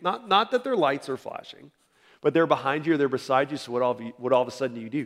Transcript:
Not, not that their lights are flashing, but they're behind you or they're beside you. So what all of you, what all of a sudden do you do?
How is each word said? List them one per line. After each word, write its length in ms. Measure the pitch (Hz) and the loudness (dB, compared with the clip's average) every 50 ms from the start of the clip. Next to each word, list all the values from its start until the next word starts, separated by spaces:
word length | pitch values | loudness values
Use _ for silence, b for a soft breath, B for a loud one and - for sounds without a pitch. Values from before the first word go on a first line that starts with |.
Not, 260 | 170 180 220 226 233 | -4 -4 -4 -4 -2
not 220 | 202 190 202 226 - | 2 2 2 2 2
that 140 | 262 247 247 | 0 -2 -2
their 120 | 269 247 | 0 0
lights 320 | 196 151 139 139 139 - | 2 2 2 2 -2 -4
are 80 | 139 131 | -8 -8
flashing, 520 | - - - - - - - - - 139 143 _ _ b b b b b b b b | -8 -8 -12 -12 -12 -14 -16 -18 -20 -20 -20 _ _ b b b b b b b b
but 120 | - 151 139 | 0 2 4
they're 140 | 165 160 | 4 4
behind 400 | 143 151 120 127 135 143 156 147 | 4 2 0 0 -2 -2 0 0
you 80 | 165 160 | 2 2
or 20 | |
they're 120 | 143 143 131 | 2 2 2
beside 420 | 131 123 - - 131 131 143 139 | 0 -2 -2 2 2 2 2 0
you. 60 | 151 | -4
So 140 | 135 - 120 | -10 -8 -4
what 120 | 120 123 127 | -2 0 0
all 80 | 123 | 0
of 100 | 117 - | 0 -2
you, 100 | 113 113 - | -6 -12 -10
what 160 | - 120 123 131 | -4 0 2 4
all 80 | 123 | 4
of 60 | 127 | 2
a 40 | - | 0
sudden 240 | - - 135 123 120 | -4 -6 -6 -6 -6
do 60 | 117 | -8
you 80 | 113 110 | -10 -6
do? 160 | 143 151 117 | -6 -6 -6